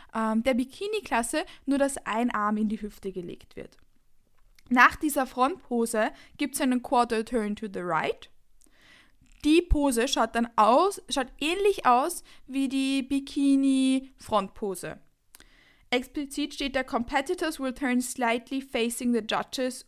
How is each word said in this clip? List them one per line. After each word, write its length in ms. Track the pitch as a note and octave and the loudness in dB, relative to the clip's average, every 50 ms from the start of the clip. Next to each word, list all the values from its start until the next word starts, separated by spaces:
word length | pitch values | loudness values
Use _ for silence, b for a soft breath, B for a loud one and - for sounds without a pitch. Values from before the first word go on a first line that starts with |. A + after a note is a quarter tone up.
| B B - | B B -6
ähm, 300 | A3+ A3 A3 A3 A3+ A#3 | -4 -2 0 0 0 2
der 100 | C4+ B3+ | 2 0
Bikini-Klasse, 920 | A#3 B3+ C4 - - G4 G#4 A4 G#4 - - C#4 A#3 A#3+ - - D#4 F#4+ B B B B | 0 -2 -4 -6 -8 -6 -4 -4 -6 -4 -2 -2 -2 -2 0 -2 -4 -4 B B B B
nur 120 | C4+ C#4 | -2 2
dass 180 | C#4 C#4 C#4 C#4 - - | 2 2 0 0 -4 -6
ein 240 | - G#3 A3+ A#3+ B3 | -4 -2 0 0 0
Arm 280 | - G#3 G#3 G#3 G#3+ | 0 0 0 0 0
in 100 | G#3+ A3 | 0 0
die 140 | G#3 A3 G#3 | -2 -2 -6
Hüfte 320 | G#3 G#3 - - - G3 F#3 | -8 -12 -12 -12 -12 -10 -8
gelegt 420 | F#3 E3+ F3 - - - - - | -8 -10 -10 -12 -14 -16 -18 -16
wird. 220 | - - - - - - _ _ _ _ _ - - _ _ _ - - _ _ - - - | -16 -16 -16 -20 -20 -20 _ _ _ _ _ -20 -20 _ _ _ -20 -20 _ _ -20 -4 2
Nach 280 | B3 B3 B3 D#4 - | 6 8 8 8 6
dieser 280 | - - D4+ - D4 C4 | 2 -2 -2 0 0 -2
Frontpose 840 | B3+ - B3+ B3+ C#4 F#4 - - - B3 A#3 A#3 A#3 - G#3+ A3 D4 B B B B B | -2 2 2 2 2 2 -4 -6 -2 0 0 0 0 0 -2 -2 -2 B B B B B
gibt's 220 | - C#4+ C#4 C#4 - | -6 -4 -4 -2 -2
einen 240 | D4+ B3+ B3+ B3 A#3+ | 0 0 0 0 0
Quarter 400 | - A3+ A#3+ A#3+ A#3 A3+ A3 A3 | 2 2 2 2 2 0 -2 -2
Turn 320 | - B3+ A#3 G#3+ G#3 G#3 | -2 -2 -2 -2 -2 -4
to 120 | - A3+ G#3+ F#3+ | -6 -8 -10 -8
the 60 | F#3 | -8
Right. 500 | F3 F3 E3 D#3 G3+ - A#4 - - - - - - - - - b b b b b b b b b b b b b - - - - | -4 -2 -2 0 0 -2 -4 -8 -14 -20 -20 -20 -20 -20 -20 -20 b b b b b b b b b b b b b -20 -14 -2 2
Die 180 | D4 D#4 E4+ | 4 6 6
Pose 460 | F4 F4 - D4+ C#4+ C#4 A#3+ A#3 A#3 | 6 4 2 4 4 2 2 2 0
schaut 260 | C#4 - D4 A#3 A3+ - | 0 0 0 0 0 0
dann 160 | A#3 A#3 A#3 - | -2 -2 0 2
aus, 480 | - G#3+ G#3 A#3+ D4 F4+ G4+ G4 - - | 4 6 6 6 6 4 2 0 -4 -8
schaut 200 | - - C#4+ B3 C4 - - | -4 -4 -4 -4 -4 -6 -6
ähnlich 460 | C#4+ D#4 F4+ G4+ G4 G#4 G4 - - | -4 -2 -2 2 2 2 2 2 2
aus 380 | B3+ A#3+ B3 C#4 F4 E4 - B B B B B | 4 4 4 2 0 -4 -8 B B B B B
wie 200 | - B3+ C4+ C4+ | -6 -4 -2 -2
die 360 | C4 C4+ C4+ C4+ C4+ C4+ C4+ C4 | -2 -2 -2 -2 0 0 -2 -2
Bikini-Frontpose. 1900 | C4+ C#4 C#4 C#4 C#4 - D4 C#4 C#4 C#4 C4+ C4+ C4+ C4+ C4 C4 C4 C4 C4 C4 - - - - - A3 G#3 F#3+ F#3+ - - A3+ G3 F#3 - - D#3 - - - _ _ _ _ _ b b b b b b b b b b b b | -2 -4 -4 -4 -4 -2 0 2 4 4 4 4 2 2 2 2 2 2 0 -2 -6 -14 -20 -6 -2 0 0 0 -2 -6 -8 -8 -6 -6 -8 -10 -12 -12 -14 -18 _ _ _ _ _ b b b b b b b b b b b b
Explizit 640 | B3 B3+ B3 - - D#4 C#4+ C#4 - D4 D4 D4 - | -4 -4 -4 -4 -8 -8 -8 -6 -6 -6 -6 -6 -4
steht 200 | - D4 C4+ C#4 | -6 -6 -2 -2
da, 60 | C4 | -4
"Competitors 800 | B3 B3+ C#4 C#4 A#3+ - D4 C#4+ D4 F4 F4+ F4+ F4+ D#4+ D#4+ - | -2 -2 -2 -4 -2 -2 -2 -2 -2 -2 -2 -2 -2 -4 -4 -4
will 160 | C4+ C4 B3 | -6 -6 -4
turn 260 | - C#4+ B3 B3 B3 | -4 -2 0 0 0
slightly 580 | B3+ - - - B3 A#3 A3+ B3 A#3+ - C4+ C4+ | -2 -4 -4 -2 -2 -2 -2 -2 -4 -6 -8 -8
facing 540 | C4+ - - A#3+ A3+ A#3 A#3 - B3+ A#3+ A#3+ | -6 -4 -2 -2 -2 -2 -2 -2 -2 0 0
the 60 | A3+ | 0
judges 640 | G#3+ A3 G#3+ - G#3 - - - B3+ B3+ B3 - - | 0 -2 -2 -2 -2 -4 -4 -4 -4 -4 -4 -8 -10